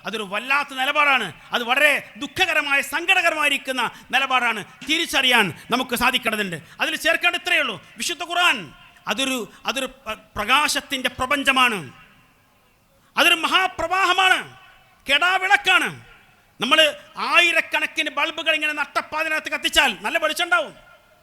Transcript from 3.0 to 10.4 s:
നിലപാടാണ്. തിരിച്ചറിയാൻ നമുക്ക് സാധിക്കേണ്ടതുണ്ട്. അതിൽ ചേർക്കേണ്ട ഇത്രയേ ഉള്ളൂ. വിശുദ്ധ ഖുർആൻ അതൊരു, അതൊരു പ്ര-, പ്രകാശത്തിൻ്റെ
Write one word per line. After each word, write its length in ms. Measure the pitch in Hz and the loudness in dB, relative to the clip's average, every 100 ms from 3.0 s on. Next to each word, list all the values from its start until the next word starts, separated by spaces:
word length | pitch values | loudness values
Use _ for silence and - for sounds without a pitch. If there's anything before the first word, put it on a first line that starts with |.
| 349 370 339 311 294 277 - 254 220 - - | 2 2 2 2 0 0 -4 -4 -4 -6 -4
നിലപാടാണ്. 480 | 247 269 254 240 220 - - - | -2 2 0 0 -4 -8 -14 -4
തിരിച്ചറിയാൻ 560 | 320 339 285 262 247 190 - - | -2 0 0 2 2 2 -2 -4
നമുക്ക് 220 | 240 254 233 | -4 -2 0
സാധിക്കേണ്ടതുണ്ട്. 540 | 247 254 233 214 196 165 - - | 0 0 -2 -4 -4 -6 -14 -6
അതിൽ 120 | 285 311 311 | -4 -2 0
ചേർക്കേണ്ട 300 | 330 349 349 | 2 0 0
ഇത്രയേ 200 | 359 339 | -2 0
ഉള്ളൂ. 120 | 269 196 - - | 0 -4 -14 -10
വിശുദ്ധ 220 | 233 330 339 | -8 -6 -4
ഖുർആൻ 260 | 349 349 262 147 - - - 165 | 0 2 0 -4 -18 -20 -18 -8
അതൊരു, 280 | 214 269 254 196 - 202 | -4 -2 -4 -8 -10 -6
അതൊരു 180 | 233 254 - | -4 -6 -10
പ്ര-, 180 | 214 214 - | -12 -12 -12
പ്രകാശത്തിൻ്റെ 720 | 208 | -8